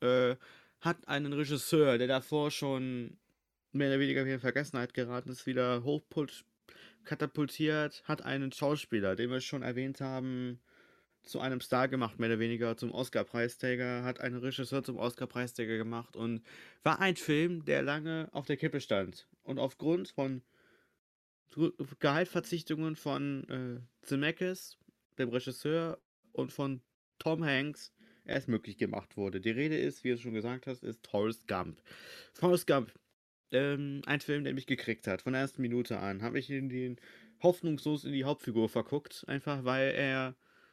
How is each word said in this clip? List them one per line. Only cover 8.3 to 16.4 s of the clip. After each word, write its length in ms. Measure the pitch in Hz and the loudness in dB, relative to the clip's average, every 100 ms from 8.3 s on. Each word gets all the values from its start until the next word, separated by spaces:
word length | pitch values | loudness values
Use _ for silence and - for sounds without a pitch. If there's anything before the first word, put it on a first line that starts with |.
| 135 135 | -2 -2
Schauspieler, 640 | - 143 151 - 110 98 95 | 0 0 0 0 2 2 2
den 140 | 123 | 0
wir 100 | 127 | -2
schon 220 | - 139 | -2 -4
erwähnt 380 | 123 123 131 135 | -2 -2 -4 -4
haben, 600 | 135 131 131 127 123 123 _ _ _ _ _ _ | -4 -2 -2 -2 -4 -6 _ _ _ _ _ _
zu 160 | - - | -10 -4
einem 180 | 131 127 | -2 -4
Star 280 | - 127 131 | 2 4 4
gemacht, 300 | 131 113 - | 2 0 0
mehr 100 | 113 | 0
oder 100 | 110 | 2
weniger 380 | 117 117 117 113 | 0 0 -2 -2
zum 140 | 117 | -4
Oscar-Preisträger, 1120 | - 127 107 - 117 120 - 127 123 123 123 | -4 -2 -2 -2 0 -2 -2 -2 0 -2 -2
hat 180 | 123 123 | -4 -4
einen 160 | 127 123 | -4 -4
Regisseur 460 | 127 131 127 139 | -4 -4 -4 -4
zum 120 | 123 117 | -4 -2
Oscar-Preisträger 800 | 120 - 127 123 123 - 113 113 | -2 -2 -6 -4 -4 -4 -2 -2
gemacht 400 | 110 117 117 - | -2 -6 -8 -6
und 280 | 113 113 | -4 -4